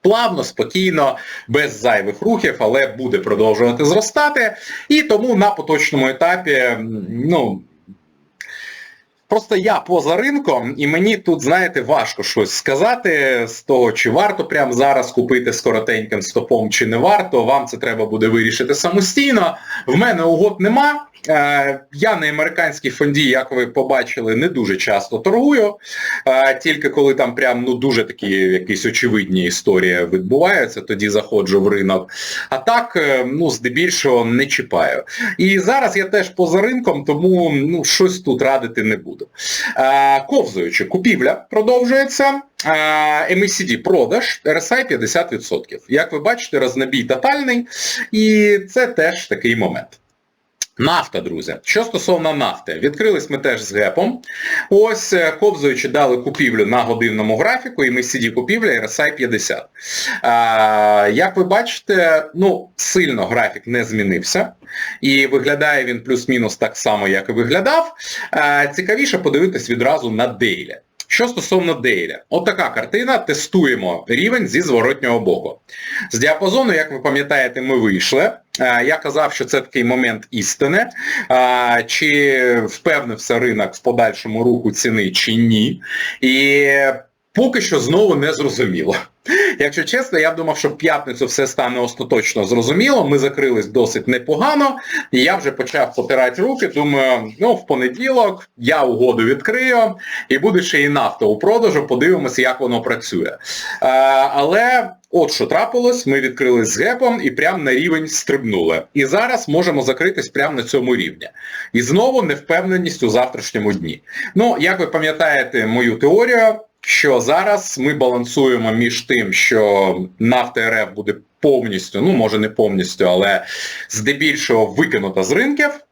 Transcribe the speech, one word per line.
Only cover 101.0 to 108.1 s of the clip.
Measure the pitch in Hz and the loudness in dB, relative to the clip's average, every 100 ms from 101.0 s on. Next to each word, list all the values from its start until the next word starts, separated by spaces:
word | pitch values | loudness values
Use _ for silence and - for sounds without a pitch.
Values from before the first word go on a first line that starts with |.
| - - 104 | 0 0 0
у | 107 | 2
продажу, | 196 233 220 151 147 | 2 4 2 0 0
подивимося, | 123 160 175 135 120 | 0 2 2 0 0
як | 127 127 | 0 0
воно | 127 120 | -2 -2
працює. | 123 113 - 92 - | -2 -4 -4 -4 -4
Е, | - - - - - 131 131 135 135 135 | -6 -12 -10 -10 -2 2 4 4 4 2
але | - 147 196 240 254 - - _ | 2 2 2 4 2 0 -12 _
от | 170 147 | 0 0
що | - - | 0 0
трапилось, | 175 175 247 240 247 139 | 0 0 2 0 0 0
ми | 139 | 0
відкрились | 131 127 131 120 107 | 0 0 2 4 2
з | - | 0
гепом | 196 247 247 233 | -2 2 0 0
і | 139 | -2
прям | 123 156 190 | 0 0 0
на | 139 | 0
рівень | 131 170 160 | 0 0 -2
стрибнули. | 156 | -2